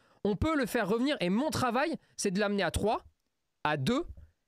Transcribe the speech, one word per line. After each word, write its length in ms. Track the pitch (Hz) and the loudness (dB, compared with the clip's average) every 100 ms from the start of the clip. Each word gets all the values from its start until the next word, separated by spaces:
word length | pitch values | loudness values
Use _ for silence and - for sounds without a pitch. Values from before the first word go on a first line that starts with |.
| _ _ | _ _
on 120 | 196 208 | -4 0
peut 180 | 311 311 | 0 2
le 100 | 233 | 0
faire 200 | 240 185 | 0 0
revenir. 280 | 226 269 277 | 2 2 0
Et 100 | 180 | 0
mon 180 | 202 302 | 2 0
travail, 480 | - 247 240 311 277 - - | 0 0 0 0 -4 -8 -4
c'est 120 | 208 | -2
de 80 | 185 | 0
l'amener 240 | 208 202 | 0 0
à 80 | 170 | 0
trois, 320 | - 208 302 - _ _ _ _ _ | 0 0 -2 -4 _ _ _ _ _
à 140 | 151 151 | -2 0
deux. 260 | 131 254 359 - - _ | 0 0 -2 -10 -20 _